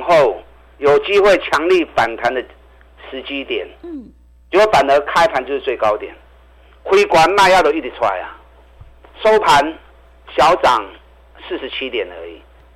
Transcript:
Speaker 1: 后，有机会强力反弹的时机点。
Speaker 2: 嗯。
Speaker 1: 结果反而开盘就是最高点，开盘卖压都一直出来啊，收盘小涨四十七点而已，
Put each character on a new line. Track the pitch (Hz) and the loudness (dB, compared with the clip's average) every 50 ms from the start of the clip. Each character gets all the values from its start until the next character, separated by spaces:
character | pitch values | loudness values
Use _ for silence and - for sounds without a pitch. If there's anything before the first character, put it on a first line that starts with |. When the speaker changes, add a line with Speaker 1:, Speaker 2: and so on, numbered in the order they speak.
| 123 | 0
Speaker 1:
后， | - 170 160 139 117 90 - - - - _ _ _ _ _ | 2 4 4 4 2 0 -4 -14 -20 -20 _ _ _ _ _
有 | - 143 147 143 - | 2 2 2 2 2
机 | 190 202 202 | 2 0 4
会 | 190 208 185 | 4 4 4
强 | 175 - - 160 147 160 175 | 2 0 -4 -4 -2 0 0
力 | 190 180 156 - - | 0 0 0 -2 -2
反 | 135 113 117 113 | -2 -2 -2 -4
弹 | 104 117 120 131 | -4 -4 -4 -4
的 | 123 - - - _ _ _ _ _ _ _ _ _ - - | -4 -10 -10 -20 _ _ _ _ _ _ _ _ _ -20 -16
时 | 135 131 123 | -16 -16 -14
机 | - 143 139 135 | -12 -12 -12 -8
点。 | - 120 98 90 - - _ - | -8 -8 -8 -8 -12 -16 _ -18
Speaker 2:
嗯。 | 349 330 277 220 - _ _ _ _ _ _ _ _ | -16 -16 -16 -16 -20 _ _ _ _ _ _ _ _
Speaker 1:
结 | - | 2
果 | 190 214 214 - | 2 2 4 2
反 | 147 135 139 | 0 2 2
而 | 139 147 | 2 0
开 | 143 - - 170 170 | 0 0 0 0 0
盘 | 160 156 135 127 | 0 0 -4 -6
就 | 131 143 | -6 -8
是 | 135 | -6
最 | - 135 120 | -4 -6 -6
高 | - 113 107 107 | -2 -2 -2 -2
点， | 107 101 85 - - _ _ _ _ _ _ _ _ _ _ _ _ _ | -4 -8 -14 -18 -20 _ _ _ _ _ _ _ _ _ _ _ _ _
开 | - 196 202 202 | 0 2 2 2
盘 | - 180 165 160 165 | 2 2 2 2 4
卖 | 196 208 196 185 | 4 4 4 6
压 | 185 185 | 4 4
都 | 165 147 | 4 2
一 | 151 160 | -2 -2
直 | 135 120 | -8 -10
出 | - - 117 | -6 -4 -4
来 | 101 95 90 | -4 -4 -4
啊， | 82 69 - - - _ _ _ _ _ _ - - - - _ - - - - - | -10 -14 -18 -20 -20 _ _ _ _ _ _ -20 -20 -20 -20 _ -20 -20 -18 -2 0
收 | 214 220 214 | 2 2 4
盘 | 202 175 143 143 139 156 160 - - - _ _ _ _ _ _ _ - - | 4 2 2 2 2 -2 -8 -12 -20 -20 _ _ _ _ _ _ _ -8 0
小 | - 151 156 180 | 2 4 4 4
涨 | 180 180 143 123 110 101 95 90 - _ _ _ _ _ _ _ - - | 4 2 2 2 0 -2 -8 -18 -20 _ _ _ _ _ _ _ -20 -14
四 | - 190 156 | -12 -12 -10
十 | 139 127 | -10 -12
七 | - - 135 127 | -10 -10 -10 -6
点 | 117 110 92 90 | -6 -6 -6 -8
而 | 90 85 85 | -10 -16 -16
已， | 85 82 - _ _ _ _ _ _ _ | -18 -18 -20 _ _ _ _ _ _ _